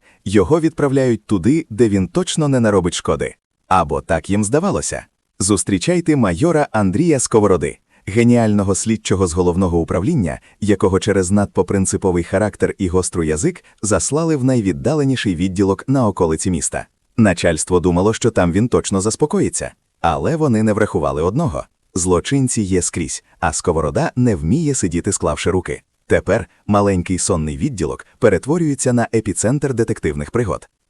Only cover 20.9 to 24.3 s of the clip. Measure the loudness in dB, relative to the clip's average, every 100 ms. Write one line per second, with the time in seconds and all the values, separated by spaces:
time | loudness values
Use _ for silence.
20.9 | 0 -2 -2 -2 0 -2 -4 -10 _ _
21.9 | -4 0 0 2 0 0 0 0 0 -2
22.9 | -4 -6 -10 -16 _ -6 -2 -2 -2 -2
23.9 | -2 -2 0 0